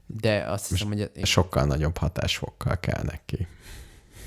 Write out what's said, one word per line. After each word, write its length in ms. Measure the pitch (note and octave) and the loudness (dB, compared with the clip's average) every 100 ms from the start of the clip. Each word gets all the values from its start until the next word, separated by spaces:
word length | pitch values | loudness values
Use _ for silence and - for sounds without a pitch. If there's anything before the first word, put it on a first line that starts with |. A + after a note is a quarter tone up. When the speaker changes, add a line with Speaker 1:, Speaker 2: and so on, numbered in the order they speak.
| _ | _
Speaker 1:
De 380 | G#2+ A2 G#2 | -2 2 2
azt 260 | A#1+ G2+ - | 0 -4 0
hiszem, 180 | F#2+ G#2 | 0 0
hogy 240 | G#2 G#2 - | 0 -2 -2
Speaker 2:
sokkal 420 | G2+ - F2 - C#2 | 2 4 4 4 4
nagyobb 320 | C#2 D2+ F2 | 4 2 2
hatásfokkal 840 | - - - - - - - - | -2 0 -2 -2 -4 -4 -2 0
kelnek 420 | - - - - - | 0 0 -2 -4 -6
ki. 220 | - F2+ - - - - - - - | -4 -4 -8 -18 -18 -18 -20 -20 -18